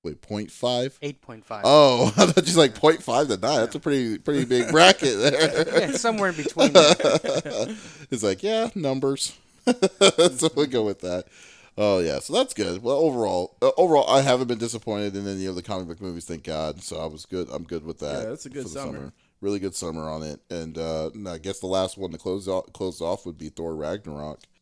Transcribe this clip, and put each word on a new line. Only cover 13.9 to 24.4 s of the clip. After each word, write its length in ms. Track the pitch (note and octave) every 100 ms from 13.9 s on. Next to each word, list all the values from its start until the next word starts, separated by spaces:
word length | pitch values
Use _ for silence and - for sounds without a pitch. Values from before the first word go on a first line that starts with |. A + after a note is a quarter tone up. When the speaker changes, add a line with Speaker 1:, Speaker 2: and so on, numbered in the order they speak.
| D3 -
Speaker 1:
I 120 | C3+
haven't 240 | C#3 B2+ B2
been 100 | A#2
disappointed 560 | A#2 A2+ A#2 G#2 G#2
in 140 | G2 G2+
any 160 | G2
of 120 | F#2+ F#2
the 60 |
comic 240 | F#2 F#2+ E2+
book 120 | F2
movies, 240 | F#2+ E2+
thank 180 | - E2
God. 400 | D#2+ D#2 D#2 D#2
So 160 | - D#2+
I 60 | D#2+
was 200 | D#2 -
good. 220 | F2+ E2
I'm 140 | C#2+
good 200 | E2+ E2+
with 140 | D#2 -
that 240 | D2 C#2+
Speaker 3:
Yeah, 60 | A2
that's 160 | C#3+ C#3
a 40 |
good 120 | C#3
Speaker 1:
for 60 | A2+
the 40 |
Speaker 3:
summer. 180 | G#2 C#3 C#2
Speaker 1:
summer. 140 | C2+ _ _ _
Really 160 | G2 G2+
good 160 | F#2+
summer 340 | - F2 D#2+ D#2
on 140 | D#2
it. 180 | D#2 D2 _
And, 280 | F2 D#2+ D#2
uh, 320 | D#2+ D#2+ D#2
and 140 | G#2+ G2
I 80 | E2
guess 240 | F#2 G2
the 60 | F#2
last 320 | F#2+ F#2 -
one 120 | F#2
to 60 | D#2+
close 300 | F#2+ F#2+ F#2+
off, 240 | F#2 -
close 300 | - F#2 E2
off 240 | E2+ F#2+ F2+
would 100 | D#2
be 140 | D#2
Thor 260 | - E2 D#2
Ragnarok. 640 | D2+ G2+ G#2+ D2 D2 -